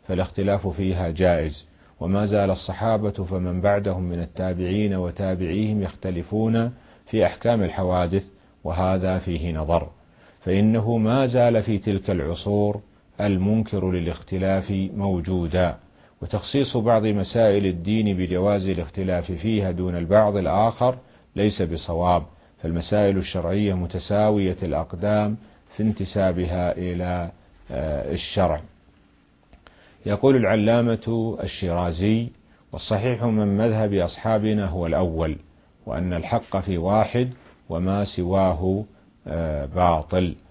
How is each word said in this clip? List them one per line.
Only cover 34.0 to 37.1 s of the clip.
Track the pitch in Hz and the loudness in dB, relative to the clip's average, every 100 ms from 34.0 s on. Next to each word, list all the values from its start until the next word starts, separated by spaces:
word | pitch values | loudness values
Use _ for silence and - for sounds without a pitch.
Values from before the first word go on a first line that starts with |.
| 85 - 113 110 107 107 95 | 0 -2 0 0 2 0 0
هو | 87 85 | -2 0
الأول، | 76 90 80 80 73 - - _ _ - | 0 0 0 -2 -4 -10 -20 _ _ -8
وأن | 67 90 | -4 -2
الحق | 87 82 117 - 95 | -4 -2 -4 -2 -6
في | 95 87 | -2 -2
واحد | 87 104 104 | 2 2 2